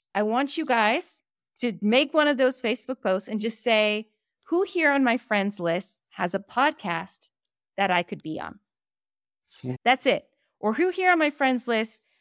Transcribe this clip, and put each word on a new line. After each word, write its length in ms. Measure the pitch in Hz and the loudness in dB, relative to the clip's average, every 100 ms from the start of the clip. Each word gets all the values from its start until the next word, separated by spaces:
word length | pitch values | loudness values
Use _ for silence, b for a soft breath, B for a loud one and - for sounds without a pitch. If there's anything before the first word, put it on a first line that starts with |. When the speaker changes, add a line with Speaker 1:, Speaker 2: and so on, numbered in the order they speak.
| _ | _
Speaker 1:
I 80 | 196 | -4
want 340 | 214 233 277 330 | -2 -2 -2 -4
you 80 | |
guys 580 | 285 233 214 277 - - _ _ _ - | 0 2 2 0 -4 -16 _ _ _ -6
to 120 | 240 175 | -6 -2
make 320 | 208 247 294 | 2 2 4
one 140 | 311 294 | 2 2
of 100 | 262 | 4
those 240 | 262 - | 0 0
Facebook 400 | 220 247 - 254 | -4 -4 -6 -4
posts 260 | 202 190 - | -2 -2 -2
and 120 | 214 | -6
just 220 | 214 - | -4 -4
say, 460 | 240 220 214 214 220 _ _ _ | 2 2 2 -2 -6 _ _ _
"Who 180 | - 339 | -2 0
here 300 | 392 349 302 | 0 2 2
on 100 | 277 | 4
my 140 | 254 254 | 2 0
friends 420 | - 208 202 202 | 0 -2 0 -2
list 420 | 170 170 - - _ | -2 -2 -4 -16 _
has 240 | - 185 | -6 -4
a 40 | 196 | -4
podcast 920 | - 240 285 311 196 165 190 - - _ _ _ _ - | -4 0 0 -2 -6 -6 -8 -16 -20 _ _ _ _ -2
that 140 | 196 | 0
I 120 | 180 | 0
could 180 | 175 151 | -2 -8
be 160 | 156 156 | -10 -10
on?" 220 | 78 - _ _ _ _ _ _ _ _ _ - | -10 -14 _ _ _ _ _ _ _ _ _ -14
Speaker 2:
Yeah. 120 | 127 131 | -10 -2
Speaker 1:
That's 220 | 233 262 269 | 0 2 2
it. 220 | 185 - _ _ _ | 0 -4 _ _ _
Or, 140 | 214 | -2
"Who 160 | 226 359 | 0 0
here 200 | 359 370 | 2 2
on 80 | 339 | 4
my 120 | 302 | 2
friends 360 | 294 269 247 240 | 2 0 0 -2
list 340 | 226 220 - _ _ | -2 -2 -10 _ _